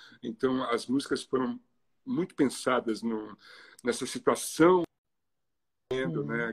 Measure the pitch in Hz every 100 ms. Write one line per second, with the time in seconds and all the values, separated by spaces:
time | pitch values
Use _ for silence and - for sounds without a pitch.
0 | - - 120 113 131 131 120 117 117 135
1 | - 135 - 131 123 120 - _ _ _
2 | - 131 185 - 135 - - 123 110 107
3 | 113 110 107 101 - - - - 123 117
4 | 123 123 - 120 - - 165 185 170 _
5 | _ _ _ _ _ _ _ _ _ 131
6 | 131 113 - 117 117